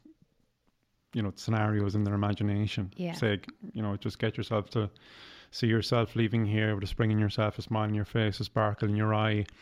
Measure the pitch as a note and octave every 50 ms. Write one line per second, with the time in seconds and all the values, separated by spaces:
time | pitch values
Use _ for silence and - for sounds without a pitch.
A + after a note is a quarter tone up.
0 | _ - - _ _ _ _ _ _ _ _ _ _ _ _ _ _ _ _ _
1 | _ _ - A#2+ G#2 F#2+ - - - A#2 A2+ A2 G#2+ G#2+ G#2+ G#2 G2+ G2+ G2 G#2+
2 | G#2 G2+ G#2 G2+ G2+ G2+ G2+ - G#2+ G#2 G2+ G#2 G#2+ G#2 - G#2+ F#2+ F#2+ - -
3 | F3+ E3+ E3 - A#2+ G#2+ G2+ F#2 - - - - G3+ - - A2 G#2+ G#2 G2 G2
4 | - A2 - - - A2 - - G#2 - A2 G#2 G2 - - A#2 G#2 G2 - -
5 | - - - - - - - - - - - - A#2+ A2+ A2+ A2+ - - B2 A#2
6 | A2 - - A2+ A#2 G#2 A#2+ A2+ A2 G#2 G#2+ G#2+ G#2+ G#2+ G#2+ G2 G#2 - - -
7 | A#2 A2 G#2+ G#2+ G#2+ G#2 - - G#2+ G#2 - - - - A#2 G#2+ G#2+ G#2+ G#2+ G#2
8 | G2+ - - A#2 A2 G#2+ F#2+ - G#2 - - A2+ G#2+ G#2+ G2+ - A2+ G#2 G#2 G#2+
9 | G#2+ G#2+ G#2+ G#2+ G#2+ A2 G#2+ G#2 G2+ - - -